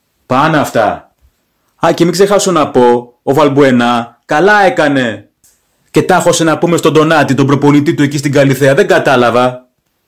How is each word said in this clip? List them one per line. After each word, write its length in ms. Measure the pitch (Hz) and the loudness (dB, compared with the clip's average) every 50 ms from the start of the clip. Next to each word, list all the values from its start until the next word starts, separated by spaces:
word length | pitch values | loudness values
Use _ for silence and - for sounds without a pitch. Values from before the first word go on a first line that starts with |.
| _ _ _ _ _ | _ _ _ _ _
Πάνε 320 | _ 127 131 147 160 160 147 | _ -2 -2 0 0 0 -2
αυτά. 560 | 127 - - 139 147 175 175 - - _ _ _ _ _ _ _ _ _ _ _ _ _ _ _ - | -4 -2 -2 -2 -2 -2 -2 -6 -14 _ _ _ _ _ _ _ _ _ _ _ _ _ _ _ -2
Α, 60 | 165 165 | -2 0
και 120 | - 170 | 0 -2
μην 80 | 175 170 | -2 0
ξεχάσω 380 | 170 202 190 208 190 190 196 | 0 0 0 0 -2 0 -2
να 200 | 180 160 143 - | -2 -2 -2 0
πω, 480 | - 127 123 120 120 123 120 - _ _ _ | 0 2 2 2 2 0 -2 -10 _ _ _
ο 120 | - 139 | -2 0
Βαλμπουενά 840 | 147 151 143 135 139 147 135 123 120 120 120 120 120 117 - _ _ _ | 0 0 0 2 2 2 2 2 2 0 0 -2 -2 -4 -8 _ _ _
καλά 380 | _ 151 151 170 202 208 208 202 | _ -2 0 0 2 2 2 2
έκανε. 680 | 185 175 170 156 143 143 135 127 117 104 95 - _ _ _ _ _ _ _ _ _ _ _ _ _ | 0 0 0 -2 -2 0 -2 -2 -4 -6 -10 -14 _ _ _ _ _ _ _ _ _ _ _ _ _
Και 120 | _ 156 165 | _ -2 0
τάχωσε, 420 | - 185 175 160 175 165 - 165 | 2 0 0 2 0 0 0 0
να 140 | 160 151 - | -2 0 0
πούμε, 180 | - 170 170 | -2 -2 -2
στον 160 | 156 - 165 143 | 0 0 0 2
Ντονάτι, 420 | 151 151 156 165 156 139 135 135 | 2 2 2 2 0 0 0 0
τον 120 | 120 139 | -2 0
προπονητή 480 | 127 143 120 139 143 143 147 143 147 170 | 0 0 0 2 2 2 2 0 0 -2
του 80 | 139 147 | -2 -2
εκεί 160 | 143 143 151 | -2 -2 -4
στην 140 | - 156 135 | -6 -2 0
Καλιθέα. 420 | 147 139 139 135 123 143 135 139 | 0 2 0 0 0 0 0 2
Δεν 120 | 139 202 | 0 0
κατάλαβα. 840 | 175 185 160 - 151 139 123 120 117 113 123 127 127 127 - _ _ _ _ _ _ _ _ _ | 0 0 0 0 0 0 2 0 2 2 0 0 0 -4 -6 _ _ _ _ _ _ _ _ _